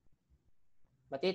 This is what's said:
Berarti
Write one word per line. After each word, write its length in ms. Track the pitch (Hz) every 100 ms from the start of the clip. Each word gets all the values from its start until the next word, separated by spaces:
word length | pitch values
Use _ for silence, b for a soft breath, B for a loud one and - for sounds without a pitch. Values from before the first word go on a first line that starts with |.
| - - _ - _ - - - - _ -
Berarti 240 | 135 185